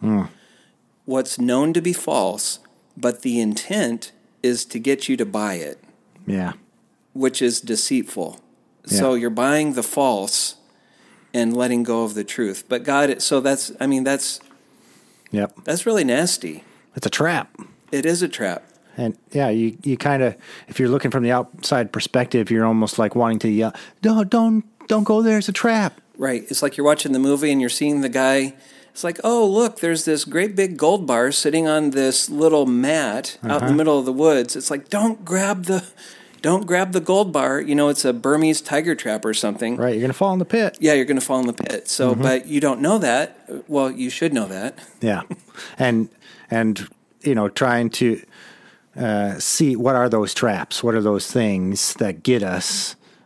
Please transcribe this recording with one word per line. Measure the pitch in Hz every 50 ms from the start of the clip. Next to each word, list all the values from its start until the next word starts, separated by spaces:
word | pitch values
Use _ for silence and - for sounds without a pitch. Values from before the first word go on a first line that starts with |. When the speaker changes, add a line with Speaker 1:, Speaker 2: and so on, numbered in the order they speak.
Speaker 1:
Hmm. | - 107 107 101 90 78 - _ _ _ _ _ _ _ _ _ _ _ _ _ -
Speaker 2:
What's | - 131 131 127 - - -
known | 120 123 123 131 143 160 165
to | 170
be | 165 175 175
false, | - - - 151 131 98 92 95 104 - - - - _ - _ _ _ _ -
but | - - 123 120 120 -
the | 131 117 120
intent | 113 107 104 107 - - 190 214 185 120 117 110 - - - _ _ _ _ _ -
is | 123 123 117 -
to | - - 120
get | 113 135 139 135 - -
you | 135
to | 123 117
buy | 101 98 107 107 104 95
it. | 85 78 73 67 - _ _ _ _ _ _ _ - -
Speaker 1:
Yeah. | - 101 95 90 87 87 - _ _ _ _ _ _ _ _ _ _ -
Speaker 2:
Which | 131 131 127 - - 131
is | 120 113 -
deceitful. | - 117 113 110 - - 131 127 107 - - 104 87 82 - - _ _ _ _ _ _ _ _ -
So | - - - - 131 131
Speaker 1:
Yeah. | 120 117
Speaker 2:
you're | 120
buying | 113 113 123 135 147 151 151 151 135
the | 123 113
false | - - 151 139 131 117 101 95 101 - - - - - _ _ _ _ _ _ _ _ _ _ _ - _ _ _ -
and | 120 117 113 117
letting | 123 123 123 123 120 120
go | 120 117 113 117
of | 110 104
the | 107 101
truth. | - - - 120 101 98 - - -
But | 127 120 120
God, | 139 139 139 147 143 131 - -
so | - 151 135
that's, | 127 139 139 135 - - - -
I | 131
mean, | 135 139 131 131
that's | 135 139 135 - - - - - - - _ _ _ _ _ _ _ _ - _ _ _ _ _ - -
Speaker 1:
Yep. | 104 101 104 - - -
Speaker 2:
that's | - 156 175 -
really | 233 220 208 160
nasty. | 127 120 135 165 180 - - - 85 78 78 - - _ _ _ _ -
Speaker 1:
It's | 135 -
a | 107
trap. | - - 147 165 175 143 - - _ - - - - _ _ - -
Speaker 2:
It | 139 135
is | 160 170 170 180
a | 160
trap. | - - 113 95 87 - - - _ _ _ _ -
Speaker 1:
And, | - 123 113 104 - _ _
yeah, | - 143 139 123
you, | 107 113 113 113 110 - -
you | 143 131
kinda, | 117 - 147 143 135 131 120 107 - - - - - - -
if | - -
you're | 131 120
looking | 127 139 - 127 117
from | 131 120
the | 117
outside | 123 123 123 - - - - - 147 127 117 101 -
perspective, | 113 - - - 131 123 123 - 123 110 95
you're | 113 110 113
almost, | 113 113 113 110 104 - -
like, | 110 104 -
wanting | 120 120 113 113 107
to | - 113
yell, | 107 104 110 110 - - - - - - -
"No, | 220 220 220 208
don't, | 190 - 233 226 226 220 220 - - _ _ - -
don't | 220 214 208
go | - 220 214 226
there. | 226 220 214
It's | 202 -
a | 196
trap." | - - 233 226 220 202 165 - - _ _ _ -
Speaker 2:
Right. | 127 135 127 117 107 -
It's | 131 - -
like | 139 -
you're | - 143
watching | 147 151 147 - 151 135
the | 131
movie | 135 139 143 143 151 151 143
and | 135
you're | 127 123
seeing | 123 - 147 147 147 143 135
the | 131
guy. | 117 135 131 131 135 139 135 135 135 - - - - - - _ -
It's | - -
like, | 170 165 - -
"Oh, | 220 240 240 226
look, | 202 190 214 240 233 233 -
there's | - 170 165 156 -
this | 160 156 147 -
great | - 143 165 185 214 196
big | 185 196 185 175
gold | 143 - 156 190 208 175
bar | 135 123 117 120 135 139
sitting | - - 151 147 165 165 156
on | 156 156 151 147
this | 131 139 135 131 127 - - -
little | 147 147 156 160 160 151 143
mat | 131 123 120 127 139 156 160 143 117 104 113 - - - - -
out |
in | 120
the | 139 147 123
Speaker 1:
Uh-huh. | 127 139
Speaker 2:
middle | 151 156 156 147 139
of | 127
the | 131 131
woods." | 131 151 160 151 135 120 123 -
It's | 143 131 -
like, | 147 139 143 -
"Don't | - 202 214 226 220 220 196
grab | 165 180 190 196 196 208 185 180
the, | 175 190 180 180 - - - - - - - - - - - -
don't | 147 170 190 214
grab | 175 180 180 190 185 180
the | 185
gold | 160 160 185 196 208 190 156
bar." | 147 131 131 135 143
You | 151 151 143
know, | 147 147 147
it's | 147 - -
a | 135 123
Burmese | 117 113 135 147 151 160 160 156 151
tiger | - - 147 147 160 170 156
trap | - - 113 107 107 -
or | 113 110
something. | - - 107 101 - 120 113 120
Speaker 1:
Right, | 120 117 127 117
you're | 107 120
gonna | 131 160
fall | - 196 196 185
in | 185
the | 175
pit. | - - - 107 - - -
Speaker 2:
Yeah, | 151 156 151
you're | 139 131
gonna | 135 143 135 123
fall | - 139 127
in | 127
the | 120 117
pit. | - - - - - - -
So, | - - 135 127 120
Speaker 1:
Mm-hmm. | 110 131
Speaker 2:
but | 131 131 127 - -
you | 151 143
don't | 143 143 131 117 139
know | 160 208 220
that. | 175 131 117 131 156 - - - - - - - - -
Well, | 151 143 135 131
you | 127 123 127 127
should | 127 - 165 165 147
know | 123 107 92
that. | 95 92 104 127 - - - - - -
Speaker 1:
Yeah. | - 113 104 95 - - 185 - - _ - - - - - -
And, | 135 127 117 113 113 110 _ _ _ - - - - -
and, | - 113 113 110 107 98 101 - _ _ _ _ _ _ -
you | 151 135
know, | 110 104 101
trying | - - 135 127 120 117 120 113
to, | - - 127 120 110 - - - - - - - - - - - - _ _ _ -
uh, | - 123 113 107 101 101 101 95 -
see | - - - - 165 143 127
what | 110 120 131 135
are | 123 123 123
those | 113 110 104 95 -
traps, | - - 120 104 90 - - - - -
what | 120 113
are | 113
those | 104 107 104 98 - -
things | - 127 117 107 98 92 92 92 98 98 - - -
that | - 117 101 92 - -
get | - 127 120 101
us, | 92 90 92 92 - - 101 - - - _ _ - _ _ _